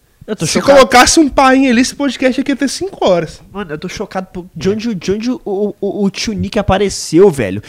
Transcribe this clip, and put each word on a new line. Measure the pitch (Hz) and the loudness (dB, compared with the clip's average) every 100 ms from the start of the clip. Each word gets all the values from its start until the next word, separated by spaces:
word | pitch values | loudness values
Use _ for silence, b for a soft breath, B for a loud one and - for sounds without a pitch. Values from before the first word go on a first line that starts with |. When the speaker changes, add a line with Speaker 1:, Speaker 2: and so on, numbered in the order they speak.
| _ _ - | _ _ -10
Speaker 1:
Eu | 214 | -6
tô | 160 | -4
Speaker 2:
Se | |
Speaker 1:
chocado. | - - 277 | 0 4 6
Speaker 2:
colocasse | 240 247 247 - | 6 6 4 4
um | 294 | 2
pai | - 269 262 269 | 4 4 4 4
ali, | 233 | 2
esse | 254 - | 0 -2
podcast | 285 - 262 247 | -4 -2 -2 0
aqui | 269 | -2
ia | 269 | -2
ter | 277 | -4
cinco | - 370 - 302 | -4 -8 -2 0
horas. | 175 160 - - | 0 -2 -10 -16
Speaker 1:
Mano, | 190 196 | -12 -10
eu | 156 | -10
tô | 180 | -10
chocado | - 196 190 185 | -10 -8 -10 -10
por... | 185 175 165 | -12 -14 -6
De | 185 | -4
onde, | 214 226 190 | -2 -4 -6
de | 180 | -4
onde | 208 233 | -4 -4
o, | 254 | -6
o, | - 196 208 - | -6 -4 -4 -4
o, | - 202 196 | -6 -2 -2
o | |
tio | - - | -2 -6
Nick | 196 190 214 | -6 -4 -2
apareceu, | 196 190 202 - - 156 202 | 0 0 0 -4 0 4 4
velho. | 143 101 98 | 4 -4 -6